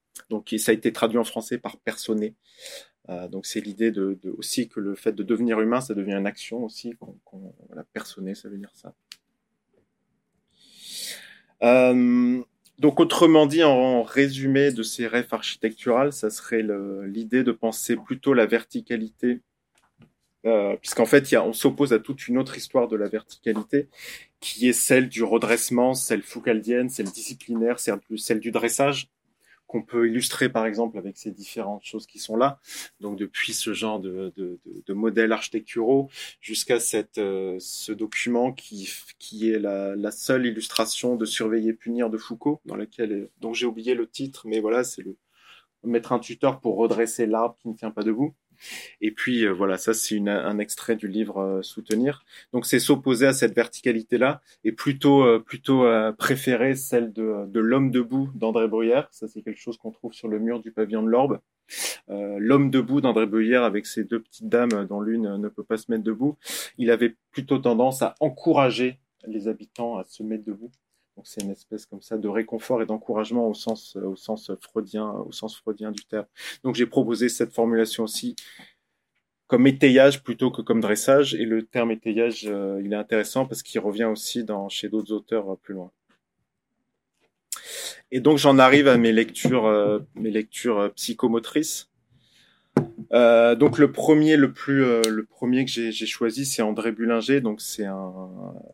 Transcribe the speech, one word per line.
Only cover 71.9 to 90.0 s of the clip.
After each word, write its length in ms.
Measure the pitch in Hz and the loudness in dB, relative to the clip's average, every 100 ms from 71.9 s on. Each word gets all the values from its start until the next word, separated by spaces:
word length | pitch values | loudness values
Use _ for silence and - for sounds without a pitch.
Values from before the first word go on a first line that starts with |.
| 98 | -20
ça 160 | - 110 | -10 -6
de 100 | 104 | -4
réconfort 540 | 104 117 113 - 120 | -4 -6 -8 -4 -2
et 60 | 110 | -2
d'encouragement 600 | 110 - 107 110 120 113 | -4 -4 -4 -2 -2 -2
au 60 | |
sens, 440 | 104 113 110 - 98 | -2 -6 -8 -10 -10
au 200 | 98 95 | -8 -8
sens 340 | - 110 - 95 | -8 -10 -8 -12
freudien, 480 | - 110 98 107 107 | -8 -8 -6 -6 -6
au 200 | 104 - | -8 -12
sens 280 | - 107 - | -12 -14 -10
freudien 320 | 110 107 107 | -10 -8 -10
du 160 | 104 - | -10 -8
terme. 180 | 107 - - - - | -10 -10 -14 -18 -8
Donc 100 | 131 | -6
j'ai 120 | 117 120 | -2 0
proposé 420 | 143 117 110 120 | 0 0 0 -2
cette 240 | - 117 | -2 -2
formulation 520 | - 117 113 110 - | 0 0 2 0 -2
aussi 300 | 110 - 123 - - - - _ _ _ _ _ _ _ - | -6 -6 -8 -10 -16 -20 -20 _ _ _ _ _ _ _ 0
comme 200 | 120 135 | 4 6
étayage 560 | 135 139 127 139 139 | 6 6 8 8 6
plutôt 280 | - 113 127 | -4 -2 -2
que 120 | 123 | -2
comme 180 | 110 113 | 0 0
dressage. 540 | 104 104 - 139 139 | 2 0 4 4 4
Et 100 | - | 0
le 200 | 110 113 | -2 -2
terme 260 | 110 123 117 | -2 -2 -2
étayage, 560 | 110 113 107 117 110 107 | -2 -2 0 0 -2 -6
euh, 340 | 101 98 98 | -6 -4 -6
il 120 | 101 | -4
est 20 | 104 | -6
intéressant 480 | 104 110 101 131 | -2 -2 0 -2
parce 180 | 127 110 | -4 -6
qu'il 180 | - 110 | -8 -4
revient 260 | 104 104 113 | -2 -2 -2
aussi 360 | 107 - 120 | -2 -6 -6
dans, 280 | 107 101 98 | -6 -6 -8
chez 180 | - 101 | -8 -6
d'autres 240 | 107 101 | -6 -4
auteurs, 400 | 107 - 113 98 | -6 -4 -4 -4
euh, 40 | 95 | -8
plus 180 | - | -12
loin. 160 | 95 90 _ _ _ _ _ _ _ _ _ _ _ _ _ _ _ _ - - - - - _ | -14 -14 _ _ _ _ _ _ _ _ _ _ _ _ _ _ _ _ -16 -14 -12 -12 -14 _
Et 100 | 127 | 2
donc 180 | 131 147 | 4 6
j'en 200 | 143 135 | 8 10
arrive 300 | 131 143 139 | 10 10 8
à 80 | 120 | 8
mes 160 | 117 | 6
lectures, 540 | 110 113 - 123 127 110 | 4 2 0 0 4 4
euh, 320 | 107 104 107 | 4 4 0